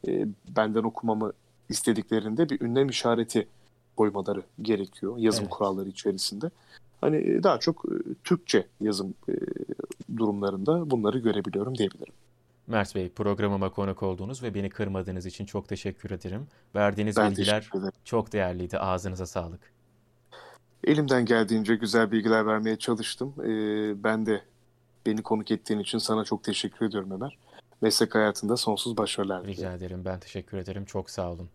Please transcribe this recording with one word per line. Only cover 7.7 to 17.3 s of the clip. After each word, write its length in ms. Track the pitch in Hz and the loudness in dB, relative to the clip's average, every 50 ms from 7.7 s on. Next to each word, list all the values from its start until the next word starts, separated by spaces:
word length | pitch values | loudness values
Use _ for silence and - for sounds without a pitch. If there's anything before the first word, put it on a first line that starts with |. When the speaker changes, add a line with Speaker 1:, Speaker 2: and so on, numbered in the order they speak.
| 165 - - | -2 -2 -4
Speaker 1:
e, 300 | - - - - - 160 - _ | -4 -4 -4 -4 -6 -8 -10 _
Türkçe 420 | - 180 170 - - - 104 - - _ _ | 0 0 0 2 2 2 2 2 0 _ _
yazım, 340 | 107 107 104 95 98 95 - - - - | -2 0 0 0 -4 -6 -8 -8 -4 -4
e, 40 | - - - - - - - - - - - - - _ - - 120 | -4 -2 -4 -6 -6 -8 -8 -8 -8 -10 -10 -12 -12 _ -10 -8 -2
durumlarında 760 | 113 113 104 101 101 98 98 95 95 98 143 160 175 165 147 | 0 0 0 0 0 0 -2 -2 0 2 2 2 2 2 0
bunları 280 | 131 117 104 104 107 131 | 0 2 2 2 2 2
görebiliyorum 600 | 113 113 101 104 92 - - 98 104 98 98 - | 2 2 2 2 -2 -2 -2 -2 -2 -2 0 0
diyebilirim. 360 | 104 95 - - - - - - _ _ _ _ _ _ _ _ _ | 0 0 0 -8 -16 -16 -16 -20 _ _ _ _ _ _ _ _ _
Speaker 2:
Mert 280 | - 117 107 98 - - | 0 0 0 0 0 -2
Bey, 140 | 98 92 90 | -4 -4 -4
programıma 640 | - - 104 101 101 101 104 101 101 98 95 95 | -4 -2 0 0 2 2 2 2 2 0 0 -2
konuk 320 | - - 98 98 92 - | -2 -2 -2 -2 -2 -2
olduğunuz 400 | 98 95 92 90 90 107 135 127 | -2 -4 -2 -4 -6 -10 -8 -6
ve 120 | 123 117 98 | -8 -6 -4
beni 160 | 101 98 95 | -4 -4 -4
kırmadığınız 560 | - - 107 98 95 95 90 95 92 90 90 | -4 -4 -4 -2 -2 -4 -4 -4 -6 -6 -8
için 200 | 92 - - 101 | -10 -8 -10 -10
çok 220 | - - 101 92 - | -6 -6 -8 -6 -6
teşekkür 420 | 101 - - 98 92 - - 98 | -10 -6 -6 -8 -8 -8 -8 -8
ederim. 360 | 95 87 - 92 92 113 143 - _ _ _ _ - | -8 -8 -6 -8 -8 -8 -10 -12 _ _ _ _ 0
Verdiğiniz 420 | - 104 104 98 104 104 107 101 | 4 4 4 4 2 0 2 4
Speaker 1:
Ben 140 | 110 107 104 | 4 4 4